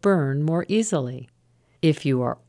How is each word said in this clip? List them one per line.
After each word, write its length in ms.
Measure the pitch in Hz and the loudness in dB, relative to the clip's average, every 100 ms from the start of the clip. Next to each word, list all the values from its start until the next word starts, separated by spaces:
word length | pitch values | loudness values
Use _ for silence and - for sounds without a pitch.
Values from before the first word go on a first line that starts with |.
burn 420 | 202 185 135 139 | 2 2 2 0
more 220 | 151 170 - | 0 -2 0
easily. 640 | 214 220 160 127 127 123 _ _ _ _ _ | 0 0 -2 -4 -8 -16 _ _ _ _ _
If 240 | 160 147 143 | 0 2 0
you 160 | 127 | 0
are 160 | 120 123 | 0 -4